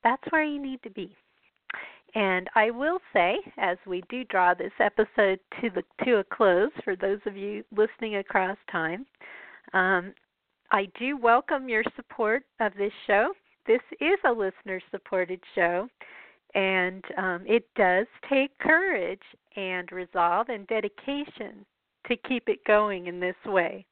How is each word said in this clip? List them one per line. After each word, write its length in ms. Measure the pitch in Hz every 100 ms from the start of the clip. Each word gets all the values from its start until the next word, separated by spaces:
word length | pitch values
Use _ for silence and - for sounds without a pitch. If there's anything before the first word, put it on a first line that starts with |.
that's 180 | 226 262 -
where 140 | 320
you 180 | 302 285
need 180 | 277 262
to 80 | 226
be. 240 | 196 190 208 _ _ _ _ _ - - - _
And 340 | 220 196 185 185
I 160 | 226 220
will 300 | 240 294 359 -
say, 240 | 208 175 247 381 -
as 200 | 190 185 -
we 160 | 180 185
do 160 | 247 247
draw 280 | 190 180
this 200 | 180 185 -
episode 600 | 208 - 214 - 202 190 _ -
to 120 | 233
the, 80 | 180 - - 247
to 120 | 226
a 60 |
close, 460 | 196 - 208 175 233 -
for 120 | - 185
those 240 | 190 202 208
of 100 | 196
you 280 | 202 208 - 208
listening 420 | 214 - 226 202
across 400 | 196 208 185 196 -
time, 360 | 180 160 180 269 _ - - - - -
um, 400 | 190 185 190 185 - _ _ _ _ _
I 160 | 208 196 -
do 180 | 254 285
welcome 500 | 233 240 - 285 262
your 160 | 220 226 -
support 480 | - - 214 240 _ _
of 140 | 214 196
this 160 | 202 - -
show. 240 | 202 262 392 _ _ -
This 160 | 247 - -
is 200 | 302 381
a 80 | -
listener-supported 1080 | 233 190 - - 185 - 196 - 190 175 180 - -
show, 320 | 175 175 240 _ - - - _ _
and, 500 | - 190 190 180 185 - -
um, 260 | 185 175 196
it 180 | 233 - -
does 300 | 190 180 233 - -
take 260 | 269 277 _
courage 640 | - 320 381 262 175 202 - _ _ -
and 360 | 190 185 175
resolve 580 | 185 180 185 170 175 233
and 180 | 226 202
dedication 1000 | 220 202 - - 285 285 - 208 208 202 _ _ _ -
to 80 | 240 -
keep 220 | 254 -
it 140 | 208 -
going 400 | 208 208 190 175
in 140 | 180
this 160 | 180 185 -
way 400 | 190 170 190 190